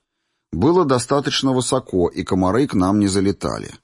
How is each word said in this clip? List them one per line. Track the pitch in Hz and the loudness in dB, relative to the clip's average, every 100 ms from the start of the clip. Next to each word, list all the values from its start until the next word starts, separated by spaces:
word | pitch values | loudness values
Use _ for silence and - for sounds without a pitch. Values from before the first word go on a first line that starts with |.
| _ _ _ _ _ | _ _ _ _ _
Было | 80 131 180 | 0 2 2
достаточно | 151 123 - 143 139 - 135 | 2 0 0 -2 0 -2 0
высоко, | 127 - 131 - 92 85 | -2 0 -4 -2 0 0
и | - | -2
комары | - 95 92 113 147 | -4 0 2 2 0
к | |
нам | 98 90 104 | 2 2 2
не | 101 | 2
залетали. | 98 95 - 73 55 50 - | 2 0 -2 -4 -6 -10 -16